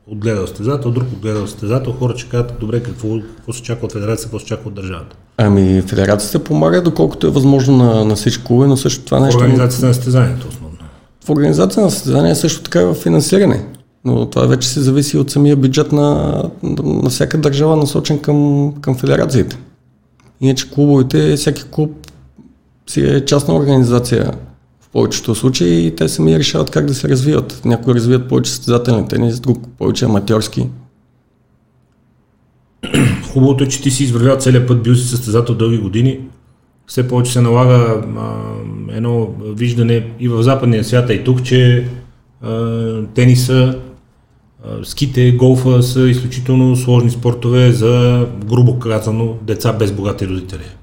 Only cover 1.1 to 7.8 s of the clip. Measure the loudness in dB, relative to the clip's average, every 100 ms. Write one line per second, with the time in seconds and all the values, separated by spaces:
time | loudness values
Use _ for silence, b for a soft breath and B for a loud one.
1.1 | -6 -6 -6 -8 -8 -4 -4 -4 -4 -4
2.1 | -4 -4 -4 -4 -6 -4 -4 -6 -8 -6
3.1 | -6 -8 -16 -14 -12 -8 -8 -6 -6 -4
4.1 | -6 -6 -12 -8 -10 -10 -12 -10 -12 -14
5.1 | -20 _ -2 2 4 4 2 0 0 2
6.1 | 0 0 -6 -2 0 2 2 0 0 -2
7.1 | 0 0 2 4 4 4 4